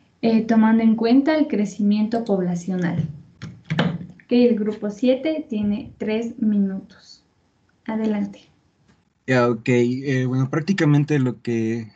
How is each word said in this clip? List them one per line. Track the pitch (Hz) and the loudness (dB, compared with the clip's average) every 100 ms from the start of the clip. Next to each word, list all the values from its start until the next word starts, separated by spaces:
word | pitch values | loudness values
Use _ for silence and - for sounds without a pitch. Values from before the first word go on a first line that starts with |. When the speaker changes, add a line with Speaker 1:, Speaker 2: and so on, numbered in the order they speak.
| _ - | _ -4
Speaker 1:
eh, | 226 226 | 0 2
tomando | 220 220 220 226 | 2 4 4 4
en | 226 | 4
cuenta | 220 226 269 311 311 | 2 4 4 4 0
el | - | 0
crecimiento | 208 208 - 202 214 214 233 220 | 0 -2 -2 0 2 0 -2 -2
poblacional? | 190 175 170 - 185 170 - - - - - - - - - - - - | 0 0 -4 -4 -4 -2 -2 -6 -8 -20 -18 -18 -16 -6 -2 -2 -4 -12
Ok, | - - | -16 0
el | 240 233 202 | 2 4 2
grupo | 214 214 208 | -2 -4 -8
siete | - 254 262 320 311 - | -2 0 0 -2 -6 -6
tiene | 214 208 208 - - | -4 -2 -4 -8 -10
tres | 214 220 233 - | -4 -4 -4 -2
minutos. | 214 202 196 190 - - - - _ _ _ _ _ _ - | 0 2 0 -4 -12 -20 -20 -20 _ _ _ _ _ _ -8
Adelante. | 220 220 208 202 - _ _ _ _ _ _ _ _ - | -4 -2 -2 -4 -10 _ _ _ _ _ _ _ _ 0
Speaker 2:
Ya, | 127 120 | 2 2
ok. | 113 131 | 0 2
Eh, | 123 120 127 139 131 127 | 2 2 -2 -2 -2 0
bueno, | 131 135 | -2 -2
prácticamente | 165 156 190 151 147 147 147 | -2 -2 2 4 4 2 0
lo | 127 - | 0 -4
que, | - 117 113 117 110 | -4 -2 -2 -4 -8